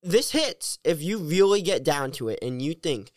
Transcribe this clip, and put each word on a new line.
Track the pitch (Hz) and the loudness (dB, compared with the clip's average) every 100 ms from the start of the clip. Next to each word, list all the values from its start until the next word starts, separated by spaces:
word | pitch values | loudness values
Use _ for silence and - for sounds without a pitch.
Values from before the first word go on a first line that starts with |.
this | 180 208 277 | 0 2 2
hits | 302 302 - - - | 0 -2 -4 -8 -4
if | - 160 | 0 0
you | 160 214 | -2 -4
really | 156 180 196 202 | 0 4 6 4
get | 175 185 | 2 0
down | 135 143 135 | 0 0 -2
to | 135 113 | -4 -6
it | 110 | -4
and | 123 127 | -4 -4
you | 143 | -4
think, | 160 165 123 98 | -4 -4 -4 -6